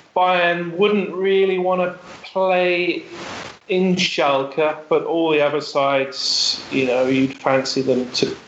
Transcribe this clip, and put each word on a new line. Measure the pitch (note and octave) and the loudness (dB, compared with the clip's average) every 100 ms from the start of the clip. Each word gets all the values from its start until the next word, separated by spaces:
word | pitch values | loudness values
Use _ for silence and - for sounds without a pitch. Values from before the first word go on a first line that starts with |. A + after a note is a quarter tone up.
| - | -6
Bayern | F#3 F3+ F3+ F3 F3 E3+ E3 | 0 2 2 2 0 -4 0
wouldn't | G#3 G#3 E3+ | 2 2 -2
really | F3 G3 F#3+ F#3+ F#3 | -2 0 2 2 0
wanna | F3+ F#3 F3+ F3+ - - | 0 0 -2 -6 -18 -20
play | - F#3+ F#3 F3+ F3+ F3 F3 - - - - - - - - | -8 -2 2 2 2 0 -2 -4 -6 -14 -12 -12 -14 -14 -2
in | F#3 F#3 F3+ | 0 2 2
Schalke, | F3 - D3 C3+ C3+ - D#3 D3+ - | 0 2 2 2 0 0 0 -2 0
but | D#3 | 0
all | - E3 E3 | 0 0 2
the | D3+ | 2
other | C#3+ D3 | 2 0
sides, | C#3 D3 C#3 C#3 C3+ - - - - - - | -4 0 2 0 -2 -4 -2 0 -2 -4 -4
you | C#3 C3 | -2 0
know, | B2 C3 | 2 2
you'd | C3 C3+ | 2 2
fancy | - C#3+ C3+ C3 C#3 | 0 0 0 0 -2
them | C3 B2 B2+ | 2 0 0
to | - C3+ - | -2 -2 -2